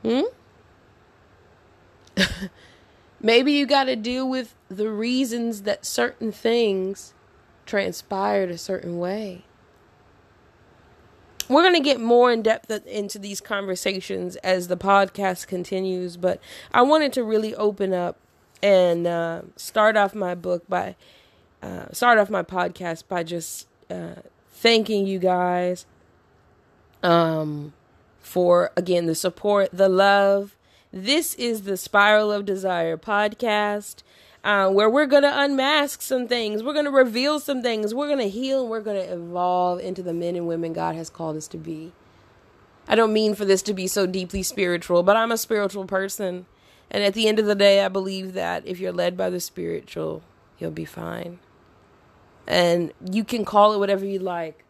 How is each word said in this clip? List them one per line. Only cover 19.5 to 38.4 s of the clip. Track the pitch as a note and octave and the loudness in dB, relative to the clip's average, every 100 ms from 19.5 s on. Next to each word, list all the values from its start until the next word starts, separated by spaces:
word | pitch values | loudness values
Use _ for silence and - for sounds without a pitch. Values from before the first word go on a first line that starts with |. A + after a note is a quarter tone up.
| _ | _
start | - - G#3+ G#3+ | -6 2 4 4
off | G3+ | 0
my | G#3 F#3 F3 | 0 -6 -6
book | F3 F3 _ | -4 -6 _
by, | F#3 F#3+ F#3 - _ _ _ _ _ | -4 -4 -10 -20 _ _ _ _ _
uh, | - F2+ - | -14 -12 -12
start | - B3 A3+ | 0 4 6
off | G3+ | 4
my | G#3 | 0
podcast | E3+ F#3 F3 F3+ F3+ E3 - | -4 -4 -4 -4 -8 -8 -6
by | F3+ | -6
just, | E3 E3+ D#3+ - - _ _ | -6 -8 -10 -14 -16 _ _
uh, | F3+ E3+ E3+ - _ _ | -12 -12 -14 -20 _ _
thanking | - A#3 A3+ G#3+ G#3+ G3 | 0 4 4 2 -2 0
you | F#3+ | 0
guys, | F#3 F3+ F3+ F3+ F3+ F3+ - _ _ _ _ _ _ _ _ _ _ _ | 0 2 0 0 -2 -4 -10 _ _ _ _ _ _ _ _ _ _ _
um, | F3+ E3+ E3 D#3+ D#3 D3 D3 _ _ _ _ _ | 2 4 4 0 -4 -6 -12 _ _ _ _ _
for, | - F#3 F3 F3 F3 - | -8 0 4 4 2 -2
again, | F3+ F3 E3+ | 0 0 0
the | D#3+ | -2
support, | F#3 E3+ G#3 G3+ F#3+ | -4 -4 0 2 0
the | F3+ G3 | 2 2
love, | F#3 G3 G3+ G3 G3 G3+ _ _ _ _ F#3 | 6 6 6 4 2 0 _ _ _ _ -10
this | G3 D4 D#4+ | 0 0 0
is | - A#3+ A3+ | -4 -4 -4
the | G3 F#3+ | -4 -6
Spiral | - G3+ G3+ G#3+ G#3+ | 0 4 6 6 4
of | G#3 G3+ | -2 -2
Desire | F#3+ F#3+ F3+ E3 D#3+ | -4 -2 -2 -2 -4
podcast, | - G#3 G#3 G#3 A#3+ G#3 G#3 G#3 G#3 - _ _ _ _ | -2 0 0 -2 -2 0 0 -4 -8 -18 _ _ _ _
uh, | - G#3 F#3+ | 0 2 4
where | G3 G#3+ | 4 4
we're | B3+ D4 | 4 6
gonna | C#4 C#4+ | 6 6
unmask | - C#4+ C4+ C4+ D4+ C#4+ - | 2 0 2 2 2 0 -4
some | - C4 A#3+ | -4 -4 -2
things. | A#3+ A3 G#3+ | -2 -2 -4
We're | A#3 D4+ | -2 -2
gonna | D4 | 2
reveal | C#4 C4 A3 C4+ D4+ | 4 4 2 0 0
some | C#4+ C4+ | -2 -4
things. | A#3+ A3 G#3+ A#3 | -2 -2 -2 -2
We're | D4 | -2
gonna | C#4+ G#3+ | 0 -2
heal. | G3+ | -4